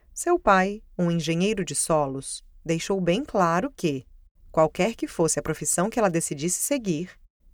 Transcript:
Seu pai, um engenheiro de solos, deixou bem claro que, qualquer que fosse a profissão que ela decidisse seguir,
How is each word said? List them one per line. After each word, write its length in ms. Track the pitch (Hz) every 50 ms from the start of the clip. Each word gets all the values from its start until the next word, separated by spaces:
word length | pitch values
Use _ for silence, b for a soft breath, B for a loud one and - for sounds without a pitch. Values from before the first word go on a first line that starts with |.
| _ - -
Seu 240 | - - 339 349
pai, 460 | 349 - 214 196 185 185 196 208 214 - - -
um 120 | - 180 170
engenheiro 540 | 170 170 151 160 165 170 185 208 220 190 175
de 100 | - 147
solos, 720 | - - - 165 151 147 135 131 135 131 - - - - - - - -
deixou 340 | 156 165 165 - - 196 196
bem 240 | 180 170 175 226 294
claro 480 | - - 208 180 165 165 180 233 285 -
que, 280 | - - 160 139 131 - - - - - - _ _ - -
qualquer 420 | - 165 160 160 - - 180 226 226
que 120 | - -
fosse 320 | 294 - - 170 156 - 156
a 20 |
profissão 480 | - - 156 - 156 - - - 175 220
que 80 | -
ela 120 | 247 220 190
decidisse 500 | 165 170 165 - 165 139 143 180 - -
seguir, 520 | - - 285 277 226 196 160 147 180 185 - - - _ _ _ _ -